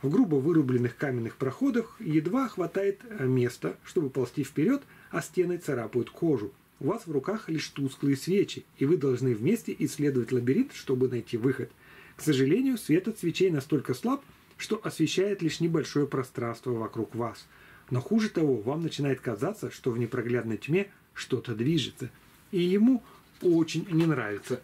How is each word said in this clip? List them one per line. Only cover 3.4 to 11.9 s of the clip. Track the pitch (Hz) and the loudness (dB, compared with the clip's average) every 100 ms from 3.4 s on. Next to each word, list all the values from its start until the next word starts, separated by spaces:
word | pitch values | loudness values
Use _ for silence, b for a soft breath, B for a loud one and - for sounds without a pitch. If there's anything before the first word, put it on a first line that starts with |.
| 120 - - - | 2 -2 -8 -8
чтобы | - - 143 | -4 -2 -2
ползти | 135 123 - | -2 -4 -4
вперёд, | 139 - 165 277 - B B | -6 0 0 0 -4 B B
а | 165 | -8
стены | - - 175 175 | -6 -2 -2 -2
царапают | 175 127 107 123 113 | -4 -4 -2 -2 -4
кожу. | - 165 131 101 - _ _ | -2 0 0 -2 -10 _ _
У | 139 | -4
вас | 226 165 | -4 -2
в | |
руках | 151 127 214 - | -4 -2 -6 -4
лишь | 160 - | -6 -6
тусклые | - 135 - 143 135 | -4 -4 0 0 0
свечи, | - 156 - - - - | 0 0 0 -4 -14 -2
и | 135 | 2
вы | 170 | 2
должны | 139 123 131 110 | 2 2 0 2
вместе | 123 226 - - | 2 0 -2 -4
исследовать | 147 - 143 131 113 | -4 0 0 0 0
лабиринт, | 123 120 147 269 | 0 2 2 0
чтобы | - - 127 127 | -4 -2 0 2
найти | 120 - 117 | 0 -4 -2
выход. | 123 131 - - B | 0 0 -6 -10 B